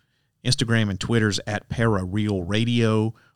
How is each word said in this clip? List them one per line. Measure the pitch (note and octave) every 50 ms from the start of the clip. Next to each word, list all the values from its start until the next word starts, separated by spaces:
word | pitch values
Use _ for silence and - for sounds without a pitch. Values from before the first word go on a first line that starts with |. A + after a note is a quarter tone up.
| _ _ _ _ _ _ _ _ -
Instagram | A2+ A2+ - B2 A2+ A#2 A2+ A2 G2+
and | F#2+ -
Twitter's | - - A#2+ A2+ A2 G#2+ F#2+ - -
at | A2 G#2 G#2 -
Parareal | - - - A2+ A2+ G#2+ F#2+ F#2 F2+ F#2 G#2+ G#2 G#2+ G2+ F#2 E2+
Radio, | F2+ G2+ A2 A#2 A#2+ A#2+ A#2 A2+ A2 A2 A2 G#2+ A2+ - _ _ _ _